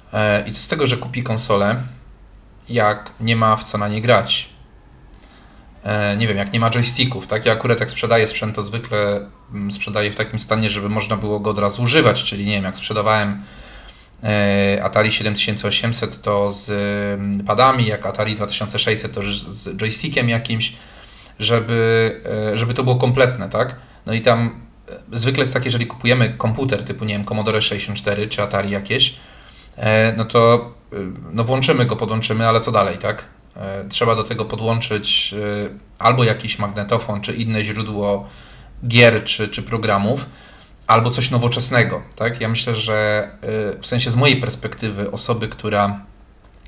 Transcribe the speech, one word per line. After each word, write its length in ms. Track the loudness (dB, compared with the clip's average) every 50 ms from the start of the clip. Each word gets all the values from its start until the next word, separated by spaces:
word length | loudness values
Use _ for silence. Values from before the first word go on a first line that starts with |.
| -14 -6
E, 360 | -2 0 2 4 4 2 0 -2
i 40 |
co 100 | -6 -6
z 60 | -4 -2
tego, 180 | -2 0 0
że 100 | 0 0
kupi 260 | -2 -4 -6 -6 -6
konsolę, 600 | -4 -2 -2 -2 0 2 2 2 2 2 0 -2 -4 -8 -12 -18 -20 -20 -20 -20 -20 -20 -20 -20 -20 -20 -20 -20 -10 -2
jak 440 | 0 2 2 2 2 0 -6 -14 -10 -4
nie 160 | 0 2 2
ma 200 | 4 4 4 4
w 80 | 4 0
co 140 | -2 -4 -4
na 100 | -2 -2
nie 140 | -2 0
grać? 480 | 2 4 4 4 4 2 -2 -2 -4 -6 -14 -20 -20 -20 -20 -20 -20 -20 -20 -20 -20 -20 -20 -20 -20 -20 -20 -20 -20 -20 -20 -20 -20 -20 -20 -10 -6
E, 320 | -2 -2 0 0 0 0
nie 120 | 0 0 0
wiem, 80 | 0
jak 160 | 0 -2 -2
nie 80 | 0 2
ma 100 | 2 2
joysticków, 560 | 2 2 0 0 0 0 0 0 -2 -6 -6
tak? 200 | -4 -4 0 2
Ja 60 | 2
akurat 280 | 2 2 2 0 0 0
jak 100 | 0 -4
sprzedaję 360 | -4 -4 0 2 4 4 4
sprzęt, 300 | 2 0 -4 -4 -4 -4
to 60 | -6
zwykle, 640 | -6 -6 -6 -8 -6 -2 0 0 0 0 0 -2 -4 -8 -16 -20 -18 -12
mm, 200 | -8 -6 -6 -6
sprzedaję 380 | -6 -6 -6 -4 -2 0 0 0
w 60 | -2
takim 220 | -4 -4 -4 -4 -6
stanie, 320 | -4 -2 0 0 0 0
żeby 180 | -2 -2 -2 -2
można 280 | -2 -2 -2 -2 -2
było 240 | -2 -2 -2 -2 -2
go 100 | 0 -2
od 80 | 0 0
razu 240 | 0 0 0 0
używać, 420 | 0 2 4 6 6 4 4 2 -2
czyli, 200 | -4 -4 -2 -2
nie 100 | 0 0
wiem, 100 | 0 -2
jak 120 | -4 -6
sprzedawałem, 680 | -6 -6 -4 -2 0 2 2 2 2 2 0 -2 -6 -8 -16 -18 -20 -20 -20 -20 -20 -20 -20 -20 -20 -20 -20 -16 -6
e, 580 | -2 0 2 2 2 2 2 2 2 2 2 0 0
Atari 280 | 0 2 2 2 2
siedem 220 | 2 0 -2 -2 -2
tysięcy 340 | -2 -2 -2 -2 -2 -2 -2
osiemset, 540 | -2 -2 -2 -2 -2 -2 -4 -6 -6 -6
to 300 | -2 0 0 2 0 0
z, 180 | -2 -6 -6 -4 -2 -2 -2 -2 -2 -2 -2 -2 -4 -4
mm, 240 | -2 -2 -4 -2 0
padami, 420 | 0 2 4 6 4 4 4 2
jak 200 | 0 -2 -2 -4
Atari 280 | -4 -4 -2 -2 -2 -2
dwa 120 | -4 -4
tysiące 320 | -4 -4 -4 -6 -4 -4 -2
sześćset, 340 | 0 0 0 0 -2 -6
to 100 | -6 -6
już 180 | -6 -4 -6 -6
z 360 | -8 -10 -10 -10 -10 -10 -6
joystickiem 520 | -4 -4 -4 -4 -4 -4 -4 -2 0 0 2
jakimś, 480 | 0 0 -2 -2 -2 -2 -2 -4 -6 -10 -20 -20 -20 -20 -20 -20 -20 -20 -20 -20 -12 -6
żeby, 840 | -2 2 2 2 2 2 0 2 2 4 4 4 2 2 0 -4 -6 -6 -4 -2 -2 -2
e, 40 | 0
żeby 180 | 0 0 0 0
to 100 | 0 2
było 120 | 2 2
kompletne, 520 | 4 2 2 4 4 4 2 2 -2 -6 -4
tak? 280 | -2 -2 -2 -2 -4 -12 -18 -20 -20 -12 -6
No 60 | -4
i 80 | -2 2
tam, 400 | 4 4 4 4 2 0 -4 -6 -16 -20 -20 -20 -20 -18 -18 -18 -14 -10
e, 60 | -6 -2
zwykle 240 | 0 0 2 2
jest 100 | 0 0
tak, 120 | 0 -2 -2
jeżeli 220 | -2 -2 -2 -2
kupujemy 420 | -4 -6 -2 2 2 4 4 4 2
komputer 560 | 0 -2 -2 -2 -2 -2 -2 -2 -2 -2 -4
typu, 200 | -6 -8 -6 -6
nie 100 | -4 -4
wiem, 100 | -4 -4
Commodore 380 | -4 -4 -2 0 0 2 2
sześćdziesiąt 360 | 0 0 -2 -4 -6 -6 -8 -4
cztery 300 | -2 -2 -2 -2 -2 -4
czy 140 | -4 -4
Atari 280 | -2 -2 0 -2 -2 -2
jakieś, 460 | -4 -4 -4 -2 0 0 0 0 -2 -4 -16 -20 -20 -20 -20 -20 -20 -20 -20 -20 -10
e, 380 | -2 2 4 6 6 6 4 2
no 80 | 0 0
to, 480 | 2 4 6 8 8 6 6 2 -2 -14 -20 -18 -12
e, 40 | -10 -8 -8 -8 -10 -12 -12 -6
no 120 | -2 -2 0
włączymy 400 | 0 0 2 2 2 4 4 2
go, 120 | 0 0
podłączymy, 520 | -2 -2 -2 -2 -2 -2 -2 0 2 2 4
ale 120 | 4 4
co 120 | 2 2
dalej, 240 | 2 2 2 2 0
tak? 280 | -2 -4 -4 -4 -6 -10 -18 -20 -20 -20 -20 -14
E, 320 | -12 -10 -8 -8 -8 -8 -6
trzeba 260 | -4 0 2 2 2
do 100 | 2 0
tego 200 | -2 -4 -6 -6
podłączyć, 920 | -6 -6 -4 -2 -2 -2 -2 -2 -2 -4 -4 -2 0 0 0 0 -2 -4 -6 -4 -4 -4 -4 -6
e, 20 | -6 -10 -14 -20 -20 -4 0
albo 260 | 2 4 4 4 4
jakiś 340 | 2 2 0 -4 -6 -6 -4
magnetofon, 640 | -4 -4 -4 -4 -2 0 0 0 0 -2 -6 -6
czy 120 | -6 -6
inne 320 | -6 -4 -4 -2 -2 -2 -2
źródło 640 | -4 -4 -6 -6 -6 -4 -2 0 0 0 -2 -4 -8 -16 -20 -20 -20 -20 -20 -20 -20 -14 -8 -2 4
gier, 360 | 8 8 10 8 8 6 0
czy, 240 | -2 -4 -2 -4 -4
czy 140 | -4 -6
programów, 640 | -6 -4 -4 -2 2 2 2 4 4 2 0 -2 -4 -10 -14 -20 -20 -20 -20 -20 -20 -20 -20 -4 2
albo 240 | 4 4 4 4 2
coś 200 | 0 0 0 0
nowoczesnego, 720 | 2 2 2 2 2 0 0 2 2 2 2 2 0 -6 -10 -10 -6
tak? 240 | -4 -4 -4 -2 -4
Ja 80 | -4 -2
myślę, 280 | -2 -2 -2 -2 -2
że, 520 | -2 -2 -2 0 0 2 2 0 0 -2 -4 -8 -10
e, 380 | -6 -4 -4 -4 -4 -4 -6 -8
w 60 | -6
sensie 240 | -4 -2 -2 0 0
z 60 | 2
mojej 200 | 4 4 4 4
perspektywy 760 | 2 0 -4 -6 -6 -8 -10 -8 -6 -6 -6 -4 -4 -6 -4
osoby, 380 | -6 -4 -4 -4 -2 -2 -4 -6
która, 560 | -8 -8 -4 0 2 2 2 2 0 -4 -10 -16 -20 -20 -20 -20 -20 _ -20 -20 -20 -20 -20